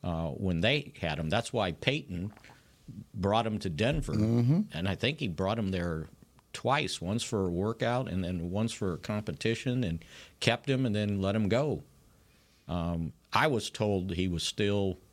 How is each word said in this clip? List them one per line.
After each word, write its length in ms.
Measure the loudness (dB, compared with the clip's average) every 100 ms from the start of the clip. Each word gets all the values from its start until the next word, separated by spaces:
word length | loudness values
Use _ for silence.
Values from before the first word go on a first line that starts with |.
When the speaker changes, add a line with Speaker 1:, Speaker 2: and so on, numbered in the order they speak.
Speaker 1:
uh, 260 | -2 -2 -2
when 340 | -2 0 2
they 320 | 2 2 -2 -6
had 180 | -4 -2
him. 100 | 0
That's 220 | 0 0
why 220 | 0 0
Peyton 580 | 0 -2 -2 -4 -6 -6 -8 -20 -20 -20 -20 -18 -16 -14
brought 320 | -2 2 2 2
him 140 | -2
to 100 | -4
Denver, 440 | 0 2 2 0
Speaker 2:
Mm-hmm. 480 | 2 4 4 4 4 2
Speaker 1:
and 140 | -2 -2
I 80 | 0
think 240 | 0 0
he 80 | -4
brought 320 | 0 0 0
him 120 | 0
there 360 | 0 -2 -2 -6 -14 -20 -20 _
twice: 480 | -6 0 0 0 -4
once 220 | -2 -2
for 240 | 0 0 0
a 20 |
workout 560 | 2 0 0 0 0 -2
and 140 | -2
then 260 | -2 -2 -2
once 220 | -2 -2
for 220 | -2 -4
a 40 | -4
competition, 840 | -4 -6 -4 -2 -2 0 0 0
and 200 | 0 -2 -8 -20 -20 -2
kept 300 | 0 0 0
him 160 | 0 2
and 100 | 2
then 260 | 0 2
let 140 | 2 2
him 140 | 4
go. 340 | 2 2 -2 -6 -20 _ _ _ -20 _ _ -6
Um, 420 | -2 0 -2 -4 -8 _
I 140 | 2 4
was 220 | 2 -2
told 440 | -2 2 2 0
he 160 | 0 0
was 140 | 0
still 560 | -4 -2 0 2 0 -4 -10